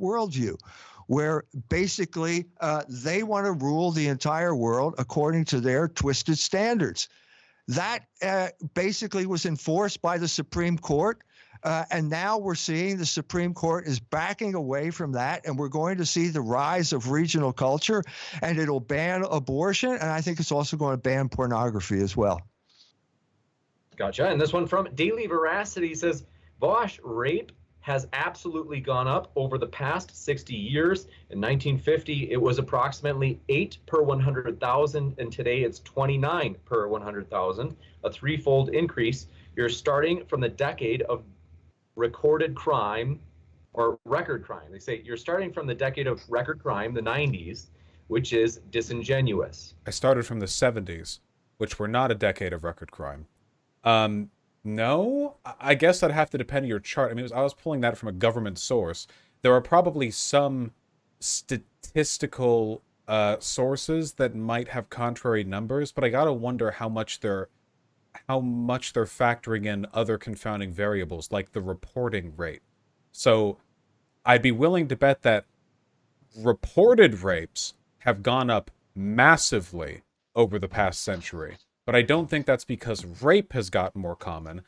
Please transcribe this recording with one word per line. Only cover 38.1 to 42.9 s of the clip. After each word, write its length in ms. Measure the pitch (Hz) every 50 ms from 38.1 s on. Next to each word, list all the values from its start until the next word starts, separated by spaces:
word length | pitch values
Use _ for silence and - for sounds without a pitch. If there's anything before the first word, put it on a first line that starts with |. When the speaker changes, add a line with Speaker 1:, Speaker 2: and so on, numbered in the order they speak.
| -
Speaker 2:
threefold 560 | - - 143 156 151 - 139 135 135 131 135
increase. 580 | - 151 170 - - 131 113 117 131 - - - - - - - -
You're 120 | - 120 113
starting 560 | 117 - - 151 139 143 151 165 175 175 -
from 140 | - 156 135
the 80 | 127 113
decade 540 | 98 - 139 147 - - 135 113 123 127 -
of 220 | - 120 113 - - - _ _ _ - - _ _ _ _ _ _ -
recorded 580 | 113 117 113 117 - - 151 156 156 165 156 131
crime, 640 | - - 156 143 123 107 104